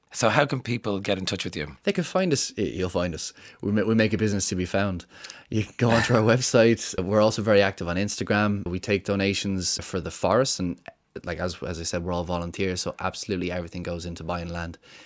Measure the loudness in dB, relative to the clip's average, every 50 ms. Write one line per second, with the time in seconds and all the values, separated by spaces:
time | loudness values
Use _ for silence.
0 | _ _ -2 2 2 4 4 4 2 2 0 -4 -4 -4 -6 -4 -2 -4 -4 -2
1 | -2 -2 -2 -2 -2 -4 -4 -4 -6 -6 -6 -6 -8 -8 -8 -6 -4 -2 -2 -2
2 | -2 -2 0 0 0 2 0 0 -2 -2 -4 -2 -4 -2 -2 -2 -2 -2 0 -2
3 | -2 -2 -4 -6 -8 -10 -12 -16 -20 -20 -14 -8 -4 0 0 2 2 2 4 4
4 | 4 2 2 2 0 0 0 0 -2 -2 -2 -2 -2 0 0 0 0 0 -2 -4
5 | -8 -12 -18 -20 -20 -20 -20 -18 -10 -4 -2 -2 -2 -2 -2 2 4 4 4 4
6 | 4 4 4 4 6 6 4 4 4 4 6 8 8 8 6 4 0 -4 -4 -4
7 | -2 0 4 4 4 4 2 2 2 4 6 6 6 4 2 -2 -4 -2 0 0
8 | 0 -2 -2 -4 -2 0 2 2 2 2 0 0 -2 -4 -4 -4 0 0 0 0
9 | 0 0 0 2 2 2 0 0 -2 -2 -2 -2 -2 -2 -2 -4 -4 -4 -6 -6
10 | -4 -6 -4 0 2 4 4 4 4 2 0 -2 -2 -4 -4 -6 -12 -20 -20 _
11 | _ _ -16 -12 -8 -8 -6 -4 -4 -4 -4 -6 -8 -8 -6 -6 -6 -4 -4 -4
12 | -2 -2 -2 -2 -2 -2 -2 -4 -4 -4 -4 -4 -2 -2 -2 -4 -4 -6 -6 -6
13 | -6 -6 -6 -6 -6 -4 -4 -4 -2 -4 -4 -6 -6 -8 -8 -8 -8 -6 -6 -6
14 | -8 -8 -10 -8 -6 -6 -6 -6 -6 -6 -8 -8 -8 -8 -10 -14 _ -20 -20 -20
15 | -20